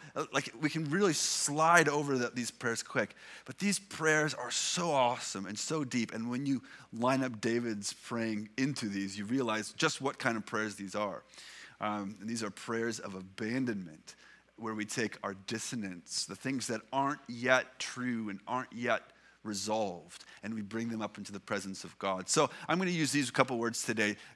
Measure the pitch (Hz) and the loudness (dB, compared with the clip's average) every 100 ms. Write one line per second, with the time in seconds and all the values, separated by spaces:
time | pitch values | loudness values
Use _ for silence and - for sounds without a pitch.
0 | 147 156 147 135 - 117 151 160 151 180 | -8 -6 0 0 0 0 0 0 0 4
1 | 202 147 - - - 147 160 170 147 147 | 4 4 2 2 2 4 8 10 8 4
2 | 143 131 120 123 117 - 120 113 - 131 | 2 2 0 0 -4 -2 -2 -2 0 0
3 | 104 - - - - - 202 190 - - | 0 -4 -18 -14 -14 -2 0 0 -4 0
4 | 156 156 151 - 120 - - 170 175 139 | 4 4 4 0 -4 -2 0 0 2 4
5 | 120 123 - 98 95 104 - 156 131 123 | 4 2 -4 -6 -6 -6 -2 -2 0 0
6 | 110 110 117 123 139 127 - - - 113 | 0 -2 -4 -2 0 -2 -4 -18 -12 0
7 | 123 131 127 110 117 117 120 104 101 - | 2 4 2 0 0 2 0 -2 -6 -8
8 | - 117 113 104 107 - 135 135 107 98 | -6 -2 -2 -2 -4 -2 -2 -2 -2 -2
9 | 98 101 101 135 123 - 107 - 156 - | -4 -4 -2 0 0 0 -2 0 0 0
10 | 135 - 127 113 - 113 107 98 98 104 | -4 0 0 0 0 -2 -2 -4 -6 -2
11 | 101 85 - - - - - - 107 104 | -2 -4 -12 -20 -18 -18 -18 -6 -2 -2
12 | 101 110 107 117 107 - - 113 117 107 | -4 -6 -6 -4 -4 -6 -4 -2 -2 -4
13 | 104 95 95 95 110 127 123 101 85 76 | -8 -10 -10 -6 -2 0 0 -2 -6 -12
14 | - - - - _ - 110 107 107 - | -18 -20 -20 -20 _ -8 -6 -4 -4 -2
15 | 107 - 101 95 98 113 - 120 98 87 | -2 -2 -6 -6 -6 -6 -4 -4 -6 -8
16 | - - - 98 131 135 - 110 - 135 | -8 -6 -6 -6 -4 -4 -2 -4 -2 0
17 | 139 143 - 120 127 127 - - - 127 | 0 -2 -8 -2 6 6 4 -6 -8 -4
18 | 123 117 107 98 - 123 120 113 120 110 | -2 0 -2 -6 -4 -4 -4 -2 2 2
19 | - - - - 110 101 101 110 101 87 | 0 -18 -20 -12 -6 -4 0 2 0 -4
20 | 85 - - - 104 113 98 113 117 113 | -12 -18 -20 -10 -6 -6 -4 -4 -2 -2
21 | 104 - 98 98 - 104 95 95 85 - | -4 -6 -10 -10 -2 -2 -2 -8 -12 -4
22 | 98 92 92 156 143 - - 170 185 165 | -2 -2 2 4 4 0 -2 0 2 2
23 | 143 143 127 - 131 120 117 113 - 110 | 2 2 4 4 4 4 0 0 0 2
24 | 107 101 - | 2 2 -8